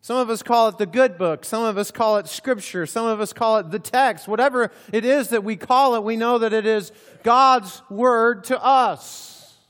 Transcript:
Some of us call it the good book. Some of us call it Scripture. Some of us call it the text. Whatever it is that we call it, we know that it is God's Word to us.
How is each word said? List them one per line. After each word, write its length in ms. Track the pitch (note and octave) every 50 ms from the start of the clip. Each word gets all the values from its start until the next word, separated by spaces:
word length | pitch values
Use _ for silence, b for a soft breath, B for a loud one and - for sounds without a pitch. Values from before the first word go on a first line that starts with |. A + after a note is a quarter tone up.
Some 180 | _ - A#3 B3+
of 100 | B3 A3
us 140 | A3+ G#3+
call 260 | - - A#3 A#3 A3+ A3
it 80 | -
the 80 | - G#3
good 320 | F3 D#3+ B3 C4 B3+ F3
book. 300 | E3+ F#3 E3+ D#3 - -
Some 160 | - - A3
of 160 | A#3 A3+ G#3 F#3+
us 120 | G#3 -
call 280 | - - A#3 A3 G#3+ G#3
it 100 | F#3+ D3+
Scripture. 560 | - - - C4+ B3+ G#3 F3+ - - F#3 E3
Some 220 | D3 - A3+ A3+
of 160 | A3+ A3 G#3
us 100 | G#3+ G3
call 240 | - - A#3 A3+ A3
it 140 | G#3+ F#3 D#3
the 80 | E3+ G#3+
text. 500 | - - - B3+ C4+ B3+ G3+ D#3 - -
Whatever 420 | G#3+ A3 B3+ C#4+ B3+ B3+ A#3 G3+ B B B B
it 100 | - A3+
is 280 | A3+ B3 C4+ D4 B3 -
that 120 | A#3 A3+ G3
we 120 | G#3 A3
call 380 | F3 - - B3 B3+ C#4 C4+ A#3+
it, 100 | A3+ G#3
we 100 | A3 A3+
know 220 | A3+ A3+ A#3 B3
that 160 | A#3 A3+ A3
it 140 | G#3 A3 G#3
is 260 | A3 A3 G#3+ F#3+ - B B B B B B
God's 580 | _ A3 B3 B3+ C4+ C4 B3+ B3 G3 F#3 - - _ _
Word 560 | G3 G3+ A#3+ B3+ A#3+ A3+ A3+ A#3 A#3+ F#3+ -
to 180 | - B3+ A#3
us. 920 | G3+ B3+ C4+ C4 B3 G#3+ E3 - - - - - - - - - - - _ _ _